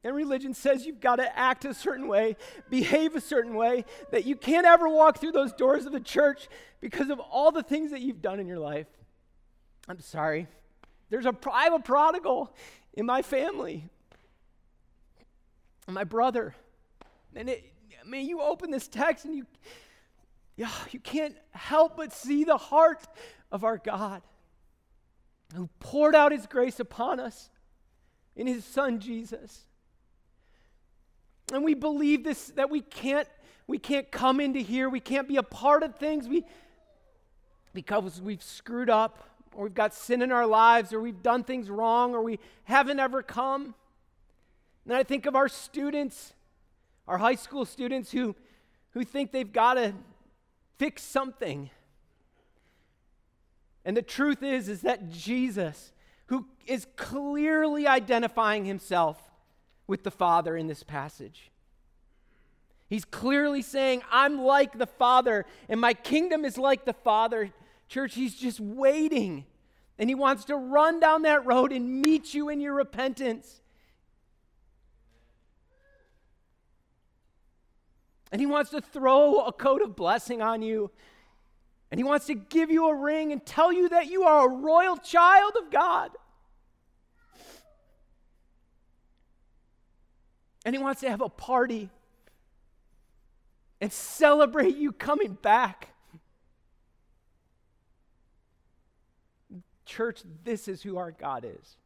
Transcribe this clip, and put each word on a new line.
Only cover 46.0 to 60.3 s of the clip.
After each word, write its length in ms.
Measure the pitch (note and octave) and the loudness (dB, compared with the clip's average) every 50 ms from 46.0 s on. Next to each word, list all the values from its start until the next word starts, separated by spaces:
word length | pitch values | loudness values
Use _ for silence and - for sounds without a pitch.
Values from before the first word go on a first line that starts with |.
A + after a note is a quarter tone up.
| D4 C4 - - - - _ _ _ _ _ _ _ _ _ _ _ _ _ _ _ | -6 -6 -8 -14 -20 -20 _ _ _ _ _ _ _ _ _ _ _ _ _ _ _
our 100 | - F3 | -6 -4
high 180 | F3+ G#3 A#3 C4 | 0 2 0 0
school 300 | - - - - C#4+ A#3+ | 0 -6 -12 -8 -8 -8
students 460 | - - - B3 B3 C4 C4 G#3+ - | -8 -8 -8 -6 -6 -6 -6 -8 -6
who, 240 | - B3 B3+ A3 G3+ _ _ _ _ _ _ _ _ _ _ _ | -6 -4 -4 -4 -6 _ _ _ _ _ _ _ _ _ _ _
who 120 | _ A#3 B3 | _ -8 -8
think 280 | - - C#4 C#4+ - | -6 -6 -6 -6 -4
they've 200 | - C4 B3 G3+ | -6 -8 -8 -4
gotta 440 | - A#3 A3 A#3+ B3+ B3+ A#3 G3+ G3 F#3+ - - - _ _ _ _ _ _ _ _ _ _ _ _ | 0 2 4 4 4 2 0 -2 -4 -8 -18 -20 -20 _ _ _ _ _ _ _ _ _ _ _ _
fix 240 | _ C4+ D4+ - - | _ -6 -6 -6 -10
something. 720 | - - - C4+ C4+ C4+ - _ A#3+ F3 C#3+ C#3+ C#3 C3+ _ _ _ _ _ _ _ _ _ _ _ _ _ _ _ _ _ _ _ _ _ _ _ _ _ _ _ _ _ _ _ _ _ _ _ _ _ _ _ _ _ _ _ | -18 -6 -4 -4 -4 -4 -10 _ -10 -10 -8 -10 -12 -16 _ _ _ _ _ _ _ _ _ _ _ _ _ _ _ _ _ _ _ _ _ _ _ _ _ _ _ _ _ _ _ _ _ _ _ _ _ _ _ _ _ _ _
And 100 | F3+ G3+ | -4 -4
the 60 | A#3 | -4
truth 420 | - - - - C#4 D4 C#4+ - C4+ | -4 -4 -4 -2 -2 -2 -2 -2 -4
is, 260 | C#4 C4+ B3+ G#3 F#3+ | -4 -4 -4 -4 -8
is 120 | G#3 F3+ | -12 -6
that 280 | - C4 B3 G#3 G3+ E3 | -4 -4 -4 -4 -6 -14
Jesus, 840 | E3 E3+ E3+ G3+ A#3+ B3+ B3+ C4 G3 G3+ F#3 D#3+ D3+ - - - _ _ _ _ _ _ _ | -14 -14 -8 -6 -4 -2 -2 -4 -4 -6 -6 -6 -8 -12 -20 -20 _ _ _ _ _ _ _
who 180 | _ B3+ C4+ - - _ _ _ | _ -6 -6 -6 -10 _ _ _
is 180 | - C4 B3 - - _ | -6 -6 -6 -6 -12 _
clearly 920 | - - - A3+ C#4 C#4+ C#4+ C#4+ D4 D4+ D#4 D#4 D#4 D#4 D#4 D4 D4 D4 | -14 -12 -10 -8 -8 -6 -4 -4 -2 0 0 2 2 0 0 0 0 2
identifying 800 | D4 C4+ C4 G#3+ F#3+ B3 A#3 A#3 A#3 - A#3 A3+ G#3+ G#3+ G#3+ G3 | 4 2 2 2 0 0 0 0 -2 -2 0 0 0 0 -2 -4
himself 640 | F#3+ G3 F#3+ - - F#3 F3 E3+ D#3 D3+ - - _ _ _ _ _ _ _ _ _ _ _ _ | -6 -8 -10 -8 -4 0 0 0 0 -2 -6 -20 _ _ _ _ _ _ _ _ _ _ _ _
with 160 | - F#3+ F#3+ _ | -8 -8 -6 _
the 80 | G3 | -10
Father 440 | - _ F3+ F3 | -4 _ 2 2